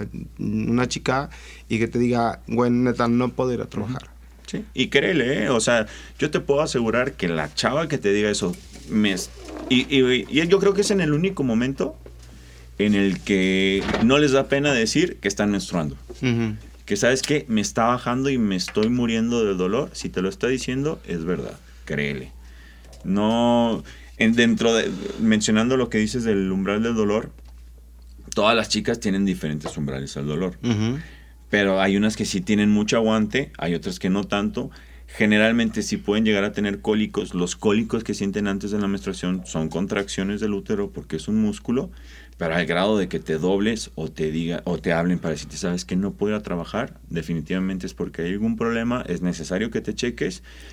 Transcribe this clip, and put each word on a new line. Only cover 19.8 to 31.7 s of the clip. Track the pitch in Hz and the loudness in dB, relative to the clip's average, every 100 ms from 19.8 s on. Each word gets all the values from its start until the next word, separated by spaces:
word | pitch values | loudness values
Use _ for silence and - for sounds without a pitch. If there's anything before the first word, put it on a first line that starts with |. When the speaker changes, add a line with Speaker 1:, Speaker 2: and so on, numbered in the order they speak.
| 151 | -2
Speaker 2:
Si | - - | -6 -6
te | - | -2
lo | 95 | -4
está | 95 120 | -2 -2
diciendo, | 127 - 131 143 175 - | -2 -2 -4 -4 -4 -6
es | 85 | -6
verdad, | 82 82 60 - - - | -4 -4 -6 -12 -18 -16
créele. | - 73 71 69 64 - - - - - - - | -6 -4 -4 -6 -10 -16 -20 -20 -20 -20 -20 -10
No, | 85 98 107 117 120 120 117 107 - - - - | -2 0 2 4 4 4 4 0 -6 -16 -12 0
en, | 113 | 4
dentro | 117 117 113 117 | 6 4 4 4
de, | 113 - 92 - - | 4 2 -2 -8 0
mencionando | 110 107 107 110 117 131 | 2 4 4 2 2 2
lo | 117 | 2
que | 113 | 0
dices | 107 123 | 0 0
del | 113 101 95 | 0 0 0
umbral | 95 95 104 | 0 0 2
del | 113 113 | 2 2
dolor, | 202 208 - - - - - - - - - - - | 2 2 -2 -10 -20 -20 -20 -20 -20 -20 -20 -20 -6
todas | - 104 117 | 2 4 4
las | 110 | 2
chicas | 107 104 113 | -2 -2 -2
tienen | 107 98 | 0 2
diferentes | 98 90 78 76 - - | 2 0 -4 -4 -6 -6
umbrales | 71 67 67 - | -4 -4 -6 -6
al | 71 | -4
dolor. | 76 92 90 | -2 -2 -2
Speaker 1:
Ujú. | 120 107 110 135 - - - - - | -2 0 0 -2 -8 -18 -20 -20 -2
Speaker 2:
Pero | 104 98 | 2 4